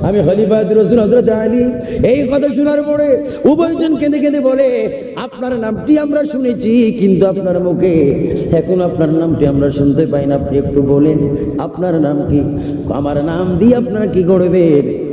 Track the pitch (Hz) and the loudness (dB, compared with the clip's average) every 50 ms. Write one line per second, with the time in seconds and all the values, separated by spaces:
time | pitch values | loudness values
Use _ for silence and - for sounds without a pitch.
0 | - 170 202 208 165 156 190 202 220 190 214 214 208 - 214 220 214 170 226 233 | -2 0 0 2 2 2 2 2 2 2 2 0 2 2 2 2 2 4 2 2
1 | 214 196 220 247 202 214 214 214 220 220 233 247 240 247 240 - - - 147 147 | 2 4 2 2 2 2 0 0 -2 0 0 0 0 -2 -2 -6 -8 -8 -4 0
2 | - 202 247 294 285 240 277 285 277 285 233 262 294 294 294 294 294 294 294 294 | 2 2 2 2 0 0 0 0 0 0 0 0 0 0 0 0 0 -2 0 0
3 | 294 285 262 294 - - - - - 254 302 320 339 330 330 277 330 320 311 233 | 2 2 2 0 0 -6 -8 0 2 2 4 4 2 -2 0 -2 0 0 0 0
4 | 294 294 285 294 262 294 285 294 254 262 262 269 277 262 247 226 220 202 - - | 0 0 0 0 0 0 0 2 0 0 2 2 2 2 2 0 -2 -4 -6 -8
5 | - - - - 226 254 254 247 247 247 254 233 220 220 220 - - 262 302 302 | -10 -12 -10 -10 -10 -12 -10 -8 -6 -4 -4 -4 -4 -4 -4 -4 0 2 2 2
6 | 294 285 285 294 285 302 302 262 262 247 233 185 - 214 226 247 233 220 - - | 2 0 -2 -2 -2 -2 -4 -2 -2 -2 -2 -2 0 2 2 4 2 2 0 0
7 | 190 196 190 165 196 190 185 196 190 185 175 180 180 180 165 123 - 185 165 160 | 2 2 4 4 2 2 2 0 -2 -2 -2 0 0 0 0 0 0 2 2 2
8 | 147 139 127 - - - - - - - - 165 165 - 185 185 180 170 - - | 2 2 0 0 -2 -2 -2 -4 -2 0 0 0 0 0 0 0 0 -2 0 0
9 | 165 151 156 160 165 165 156 120 147 139 139 139 139 143 139 143 139 143 135 156 | 0 0 0 0 0 0 0 0 0 0 2 2 0 0 0 0 0 2 2 2
10 | 160 - 139 143 139 139 143 139 - 139 135 139 139 - 139 143 139 135 139 143 | 0 0 -2 -2 -2 0 -2 -2 -2 -2 -2 -2 -2 0 0 0 2 2 2 2
11 | 147 156 156 151 143 143 143 - 139 147 143 - 160 - - 165 180 180 170 160 | 2 2 2 0 0 -2 -2 -4 -6 -6 -6 -6 -6 -6 -6 -4 -4 -2 0 0
12 | 151 143 147 143 - - 143 143 135 143 147 - - - 143 143 - - - 135 | 0 0 -2 -2 -2 0 0 0 0 -2 -4 -6 -6 -6 -8 -8 -6 -6 -4 -4
13 | 143 143 147 143 143 165 165 175 185 180 180 170 202 240 247 240 - - 202 214 | -4 -2 -2 -2 -2 -2 -4 -2 -2 -2 0 2 4 4 4 2 0 -4 -4 -4
14 | 214 190 - 185 180 165 190 180 180 175 165 185 170 165 147 143 - 123 - - | -2 0 0 0 2 2 2 2 2 2 2 2 4 4 4 2 2 0 -4 -6
15 | - - | -6 -8